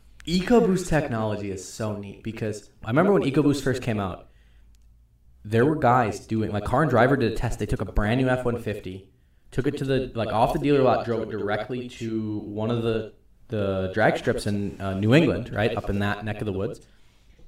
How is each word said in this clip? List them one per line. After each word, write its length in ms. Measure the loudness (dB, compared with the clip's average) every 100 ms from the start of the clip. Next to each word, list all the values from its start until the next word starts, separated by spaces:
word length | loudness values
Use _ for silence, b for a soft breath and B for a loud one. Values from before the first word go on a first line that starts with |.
| -20 -16 -4
EcoBoost 640 | -2 4 4 6 2 2
technology 600 | 0 0 -2 -2 -4 -6
is 160 | -8 -10
so 300 | -6 -6 -6
neat 260 | -10 -12
because 460 | -10 -6 -6 -6 -12 _
I 40 | -2
remember 240 | 2 4
when 100 | 4
EcoBoost 400 | 4 4 4 4
first 200 | 0 -2
came 180 | -2 -2
out, 280 | -4 -6 -16 _ _ -20 -20 _ -20 _ _ _ _ -18
there 200 | 0 4
were 120 | 4 4
guys 500 | 4 4 2 -2 -4
doing, 260 | -2 -2
like, 120 | -2 0
Car 160 | 2
and 80 | 4
Driver 260 | 6 4 4
did 160 | 0
a 20 |
test. 240 | 0 -2 -2
They 60 | -2
took 140 | -2
a 60 | -2
brand 340 | 0 2 2
new 80 | 2
F 160 | 0
one 160 | 0 -2
fifty, 480 | -4 -6 -8 -12 -16 _ _ _ _
took 140 | -4 -2
it 120 | -2
to 60 |
the, 260 | -2 -2 -2
like, 140 | -4 -2
off 220 | 2 2
the 60 | 2
dealer 240 | 2 4
lot, 220 | 4 2 0
drove 160 | -4
it 80 | -4
directly 580 | -4 -4 -4 -4 -8 -8
to 520 | -8 -6 -4 -4 -6
one 300 | -6 -4 -2
of 120 | 0
the, 320 | 0 -2 -4 -14 _ _ -8
the 420 | -4 -2 -2 -2
drag 240 | 2 2 2
strips 280 | 0 -2 -2
in, 320 | -2 -4 -6
uh, 120 | -4
New 200 | 0 4
England, 360 | 6 4 0 -4
right, 200 | -2 0 -2
up 120 | -2
in 120 | -2
that 240 | -2 -2 -6
neck 140 | -6
of 60 | -4
the 60 |
woods. 280 | -4 -4 -8 -18 b b b b b